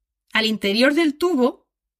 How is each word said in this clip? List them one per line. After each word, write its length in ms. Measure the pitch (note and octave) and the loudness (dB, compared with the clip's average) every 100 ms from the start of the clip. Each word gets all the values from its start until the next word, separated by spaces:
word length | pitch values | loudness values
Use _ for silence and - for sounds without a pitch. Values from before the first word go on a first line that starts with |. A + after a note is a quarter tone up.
| _ _ _ | _ _ _
al 140 | A3 A3 | -4 -2
interior 480 | G#3+ G3 G#3+ C4+ | -2 -2 0 2
del 240 | D4 D#4+ C#4 | 2 0 0
tubo 500 | F4 C#4+ B3+ - _ _ _ | -2 0 0 -2 _ _ _